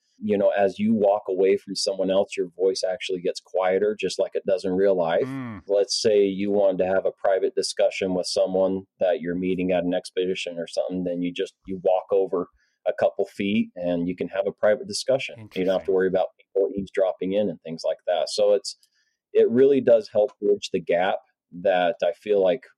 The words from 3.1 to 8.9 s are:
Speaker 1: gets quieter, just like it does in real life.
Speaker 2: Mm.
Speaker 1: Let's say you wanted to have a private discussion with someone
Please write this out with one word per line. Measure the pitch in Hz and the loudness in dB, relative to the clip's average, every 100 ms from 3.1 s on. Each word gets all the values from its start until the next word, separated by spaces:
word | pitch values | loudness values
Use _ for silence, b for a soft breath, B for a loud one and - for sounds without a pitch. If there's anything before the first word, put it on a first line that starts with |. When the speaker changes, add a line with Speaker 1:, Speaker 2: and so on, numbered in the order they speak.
| 92 | -6
Speaker 1:
gets | 90 87 | -4 -6
quieter, | - 87 92 95 104 107 | -6 -2 0 2 0 -2
just | 92 - | -4 -4
like | 95 | -4
it | - - | -4 -2
does | 92 98 | -2 -2
in | |
real | 92 98 | 0 2
life. | 95 82 87 | 2 2 0
Speaker 2:
Mm. | 131 135 123 104 82 | -2 -6 -10 -10 -2
Speaker 1:
Let's | 101 101 - | 0 0 0
say | 117 104 101 | 2 4 2
you | 95 101 | 0 -2
wanted | 101 98 92 | 2 2 2
to | 92 | 0
have | 95 - | 0 -2
a | |
private | - 107 95 95 | -2 0 0 0
discussion | - 92 - 101 - 95 | -2 -4 0 0 0 -4
with | 90 87 | -2 -2
someone | - 95 95 95 95 95 | -2 0 2 0 0 -6